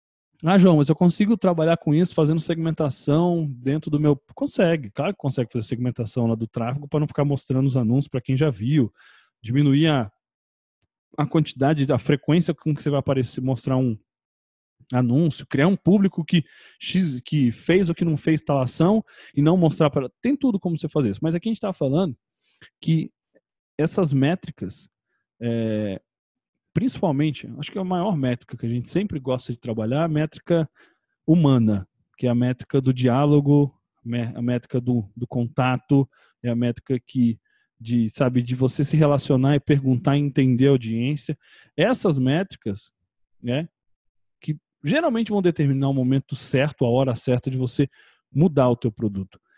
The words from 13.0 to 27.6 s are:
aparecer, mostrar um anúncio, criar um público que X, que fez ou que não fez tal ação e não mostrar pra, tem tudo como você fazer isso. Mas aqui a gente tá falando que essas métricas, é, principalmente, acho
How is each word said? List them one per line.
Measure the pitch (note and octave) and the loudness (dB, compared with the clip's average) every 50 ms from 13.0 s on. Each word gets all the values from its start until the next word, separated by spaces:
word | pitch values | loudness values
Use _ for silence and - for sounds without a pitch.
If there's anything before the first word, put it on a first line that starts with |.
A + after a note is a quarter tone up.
aparecer, | C3 - C#3 C3+ B2+ A#2+ - - | 0 0 0 -2 -2 -4 -6 -6
mostrar | B2+ C3 C3 A#2+ - - C3 | -4 -4 -4 -4 -2 -2 0
um | C3 C3 B2 A2 G#2+ _ _ _ _ _ _ _ _ _ _ _ _ _ _ _ _ _ _ B2+ | 0 0 -2 -2 -6 _ _ _ _ _ _ _ _ _ _ _ _ _ _ _ _ _ _ 0
anúncio, | B2 B2+ A#2 A#2+ C#3+ F3 D#3+ - - - | 0 2 2 2 2 2 0 -2 -4 -12
criar | - - C3+ C#3+ | -6 0 2 2
um | F3+ G3+ | 2 2
público | - - - F#3+ G#3+ G3 G3 - - D#3+ | 2 2 4 4 4 4 2 0 -2 -4
que | - - F3 B2+ - _ - - - _ _ | 0 0 0 0 -2 _ -20 -20 -20 _ _
X, | - - - F#3 F#3+ D#3+ C3 B2 - | -12 -4 -2 -2 -2 -2 -4 -8 -8
que | - - D3+ C3+ A#2+ | -4 0 2 2 2
fez | A2 - - - E3+ F#3+ G3+ E3 | 0 -2 -2 2 2 2 2 0
ou | E3 | -2
que | - F3 | -2 -2
não | E3+ D#3 | -2 -2
fez | D3 - - D#3+ D3 - | -2 0 0 -2 -2 0
tal | - D3 C#3 | -2 0 0
ação | C3 B2+ - - D#3+ F3+ G#3+ A3+ - - - - - - _ | 0 -2 0 0 2 2 2 2 -2 -4 -16 -20 -20 -8 _
e | - C#3+ | 0 2
não | D#3 F3 | 2 4
mostrar | F#3+ E3+ D#3 C#3 - D#3+ D3 | 4 2 0 2 2 0 0
pra, | - D3+ C3 B2 - _ _ | 2 -2 -6 -6 -12 _ _
tem | A#3 C#4+ | -2 -2
tudo | C#4 - C4 A3 F#3+ | 0 0 0 0 0
como | - F3+ E3+ D#3 | -2 -4 -6 -4
você | - D#3 | -6 -4
fazer | - D#3+ C#3 G#2+ | -2 0 0 0
isso. | G2 - - | -2 -2 -2
Mas | D#3+ E3 | -2 -2
aqui | F3 - A3 | -2 -2 -4
a | A3+ | -6
gente | - | -4
tá | - G3+ F#3 | -6 -8 -4
falando | - D3+ C3 C3+ E3 G3 E3+ B2 - _ _ _ _ _ _ _ _ - - _ _ | -2 -2 0 0 0 0 -2 -4 -10 _ _ _ _ _ _ _ _ -20 -20 _ _
que | - - D#3+ D#3+ - - - _ _ _ _ _ _ _ _ _ _ _ _ | -2 0 0 0 0 -4 -10 _ _ _ _ _ _ _ _ _ _ _ _
essas | - D3 D#3+ - - F#3+ D3+ C#3 | -4 -4 -2 0 0 0 0 2
métricas, | C3+ C3+ C#3+ E3+ F#3+ - - - - - F#2 - - - _ _ _ _ _ _ _ _ _ _ _ | 2 2 0 0 -2 -6 -14 -14 -12 -12 -12 -12 -14 -20 _ _ _ _ _ _ _ _ _ _ _
é, | A2+ A#2+ A#2 A#2 A2+ A2 G#2+ G#2+ G#2+ G2+ F#2+ - - _ _ _ _ _ _ _ _ _ _ _ _ _ _ | -6 -4 -4 -2 -2 -2 -4 -4 -4 -6 -8 -10 -12 _ _ _ _ _ _ _ _ _ _ _ _ _ _
principalmente, | - G3+ C4 - - - F3+ C#3 C3+ D3+ D#3 C#3 - - - A#2 | -4 -4 -4 -4 -2 -2 -2 0 0 0 -2 -2 -6 -12 -16 -14
acho | A#2+ | -12